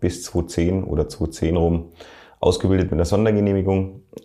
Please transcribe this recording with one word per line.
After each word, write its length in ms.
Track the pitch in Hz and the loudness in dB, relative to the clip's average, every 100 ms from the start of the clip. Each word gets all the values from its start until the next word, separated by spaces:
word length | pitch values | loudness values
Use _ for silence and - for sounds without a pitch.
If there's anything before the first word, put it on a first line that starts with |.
bis 240 | 85 - | -4 -4
zweitausendzehn 600 | - 90 85 - 87 95 | -6 -4 -2 0 0 0
oder 240 | - 73 - | -2 -2 -2
zweitausendzehn 480 | - 85 - 82 85 | -4 -6 -2 0 2
rum, 300 | 85 85 - - - - - - | 2 0 -4 -16 -20 -20 -20 -2
ausgebildet 520 | - 95 - 95 90 | 0 2 2 2 2
mit 80 | 80 | 0
einer 80 | 82 | 0
Sondergenehmigung, 960 | 101 110 104 101 98 95 95 95 98 - - | 2 2 2 2 2 2 0 -2 -8 -20 -10